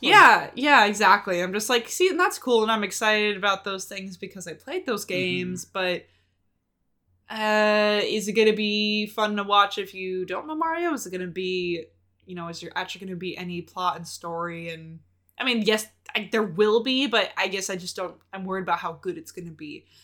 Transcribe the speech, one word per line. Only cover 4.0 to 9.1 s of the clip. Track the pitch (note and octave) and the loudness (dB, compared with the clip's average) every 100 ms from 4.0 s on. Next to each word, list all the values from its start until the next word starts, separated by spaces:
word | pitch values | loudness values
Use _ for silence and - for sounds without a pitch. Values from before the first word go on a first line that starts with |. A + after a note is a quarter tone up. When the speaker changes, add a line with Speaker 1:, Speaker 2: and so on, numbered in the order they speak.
| F#3+ F3+ | -14 -14
Speaker 1:
because | G3 F#3+ F3 | -14 -14 -14
I | |
played | D#3+ - F#4 F#4 | -14 -8 -8 -4
those | G#3 | -6
Speaker 2:
Mm-hmm. | - | -4
Speaker 1:
games, | F3+ F#3 F3+ F3+ F3+ - | -4 -2 -2 -4 -6 -8
but, | F#3+ F#3 F3 - _ _ _ _ _ _ _ _ _ _ _ _ | -4 -2 -4 -8 _ _ _ _ _ _ _ _ _ _ _ _
uh, | A3 G#3+ G#3+ G#3+ G#3+ G#3 G#3 | -2 2 4 4 4 4 2
is | - G#3+ G3+ | 0 -2 0
it | |
gonna | A3 G#3+ | 4 4
be | G#3 G#3+ G#3 G#3 G#3+ | 4 0 0 0 0
fun | G#3+ | -2